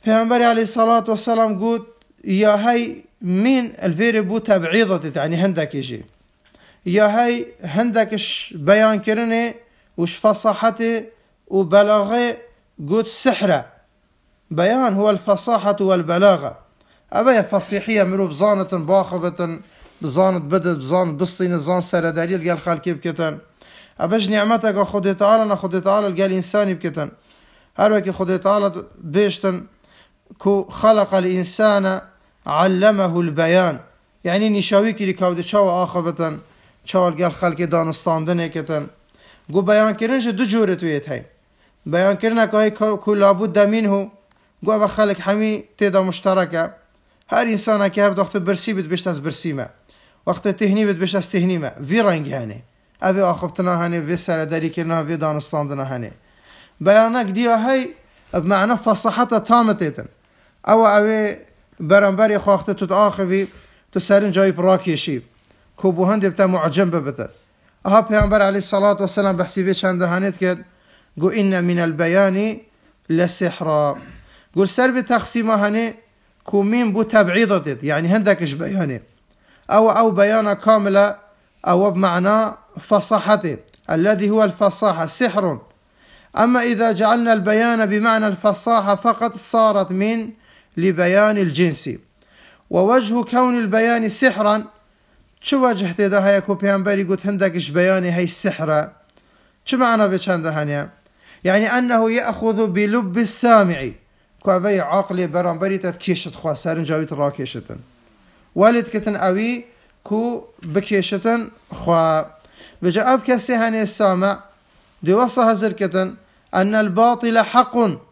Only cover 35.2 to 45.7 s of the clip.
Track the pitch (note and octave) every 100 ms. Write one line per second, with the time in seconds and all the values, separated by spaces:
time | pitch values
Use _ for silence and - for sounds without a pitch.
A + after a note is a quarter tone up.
35.2 | F3+ F3 F3 G#3 G3 F3 F3 F3+ E3 E3
36.2 | D#3+ D3+ - _ _ _ - F#3+ F3 D#3
37.2 | F3 F3 F3+ D#3+ F3 E3 D#3+ D#3+ - D#3+
38.2 | D#3+ F3 E3 D#3+ D3 D#3 D3 _ _ _
39.2 | _ _ _ D#3+ F#3 G#3+ G#3+ G#3+ A3+ C4
40.2 | A#3 F#3+ A#3+ A3+ G#3 F3 E3+ D3 D3 B2+
41.2 | - _ _ _ _ _ - E3 F#3+ G3
42.2 | A3+ A#3 A3 G#3+ G#3+ G#3+ G#3+ G#3 G#3 G#3
43.2 | G3 F#3+ G#3+ F3+ G#3 A3+ G#3 G3 G3+ _
44.2 | _ _ _ _ F#3 G#3+ G#3 - G#3 F#3+
45.2 | F3+ G#3 A3 G#3+ -